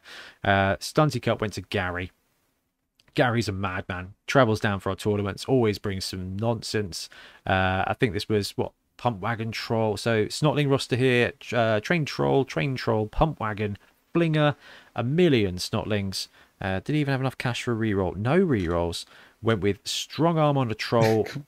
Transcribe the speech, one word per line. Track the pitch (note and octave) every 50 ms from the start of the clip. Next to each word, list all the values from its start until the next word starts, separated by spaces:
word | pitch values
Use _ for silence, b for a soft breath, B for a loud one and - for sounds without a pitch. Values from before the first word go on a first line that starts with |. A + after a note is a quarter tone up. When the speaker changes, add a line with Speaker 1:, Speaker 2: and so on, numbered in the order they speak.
| B B B B B B B B -
Speaker 1:
Uh, | G2+ G2 G2 G2 G2 F#2+
Stunty | - - - - - D#3 D3+ - A#2+
Cup | - B2 A2 -
went | A2 G#2+ F#2+
to | -
Gary. | F2+ - - G#2 F#2 F2+ F2 F2 F#2 F2+ - _ _ _ _ _ _ _ _ _ _ _ _ _ _ _ _ _ _ _ -
Gary's | - C#3 B2 A2+ A#2+ G#2+ G#2+
a | G2
madman. | F#2+ G2+ F#2+ F2+ F#2+ - - F#2+ F2+ F#2 F#2 - _ _
Travels | - - C#3+ C3 A2 A2 G2+
down | - A2 G2+ F#2+
for | - G2
our | F#2+
tournaments. | - - G#2+ G#2 G#2 G2+ G2+ F#2 - -
Always | - C3+ C3 A#2 G#2+ G2+
brings | - - G#2 F#2+ F#2 -
some | - - F#2+ F#2 F#2 F#2+
nonsense. | G2 A2+ A#2 A#2 A#2 - - - A2 G#2 F2+ D2+ - - B B B B B B B B
Uh, | - F#2+ F#2 F#2 F#2 F#2 F#2+ F#2+
I | - G#2+ -
think | C#3 A#2 E2
this | G2+ - -
was, | A2 G#2 G2 -
what, | - - G#2+ - - _ _ _ _
Pump | - - B2 A#2 F#2
Wagon | F#2+ A2 A#2 G#2+ A2+ A2+
Troll. | A2 - - - B2 A2+ A2+ A2 G2+
So, | - - A#2+ A#2 A2 G#2+
Snotling | - - - D3+ D3+ C3 C#3+ D3 C#3
roster | C#3 B2+ - - C3+
here. | A#2 B2+ C3+ B2 A#2+ A#2+ F#2+ - -
Tr-, | - - -
uh, | A#2+ A2+ A2+ A2 G#2
Train | G#2+ - F3+ E3+ D3
Troll, | - - - C#3 C#3 C#3 C3+ C3
Train | - - D#3+ D#3 C#3+ C3
Troll, | B2 - - A2+ A2 G#2+
Pump | G#2+ - - D#3 E3 - -
Wagon, | A2 G#2+ G#2+ G#2+ A2 G#2 G#2 b b b b _ _ _ -
Flinger, | E3+ E3+ E3 D#3 D3+ D3+ D3 - B B B B B B B B
a | - A2+
million | A#2+ C#3+ E3+ F3+ E3+ C#3 A#2 G#2 F#2+ F2+
Snotlings. | F2+ - - - A2 - - G#2+ G#2 G2 G2 F#2+ - - b b b b b b -
Uh, | - F#2+ F#2+ F#2+
did | - - C#3+
he | D3+
even | D3 C3+
have | C#3 B2+
enough | C3 C3+ -
cash | - - C3 A#2 - -
for | - A#2+
a |
reroll? | A2 A2+ A2 G2+ G2 F#2+ F2 E2+
No | F2 G#2 B2 D3 F#3 G3
rerolls. | E3+ C3+ G#2 F2+ D#2+ F2 E2+ E2+ E2+ E2 - - B B B B B B B
Went | - A2 A2+ G2
with | E2+ G2+ F#2+ - -
Strong | - - - - - - - D3+ E3+ E3+ D#3+
Arm | D3+ D3 C#3+
on | C#3 C3 A2+
a | G#2+
Troll, | - - - C3 A#2 A2+ A2 A2 A2 G2+
Speaker 2:
<laughs> | - -
Why | C#3 D3